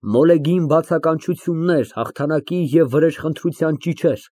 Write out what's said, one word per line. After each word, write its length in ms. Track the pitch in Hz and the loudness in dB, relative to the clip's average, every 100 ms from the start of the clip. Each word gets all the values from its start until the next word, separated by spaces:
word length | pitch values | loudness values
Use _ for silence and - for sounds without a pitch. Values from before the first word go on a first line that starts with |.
մոլեգին 600 | 107 113 160 170 143 180 160 | 0 2 4 4 2 0 2
բացականչություններ, 1200 | 156 160 165 160 160 - 175 - 160 175 160 113 | 0 0 -2 0 -2 -4 -6 -4 -2 0 0 0
հաղթանակի 720 | - 117 - 147 156 - 180 156 | -4 -8 -6 -2 -2 -2 -4 0
և 200 | 151 147 | 2 2
վրեժխնդրության 880 | 135 160 147 160 - - - 160 151 | 2 0 0 -6 -4 -6 -2 -2 -2
ճիչեր 440 | 170 165 170 120 - | -4 -2 -2 -2 -8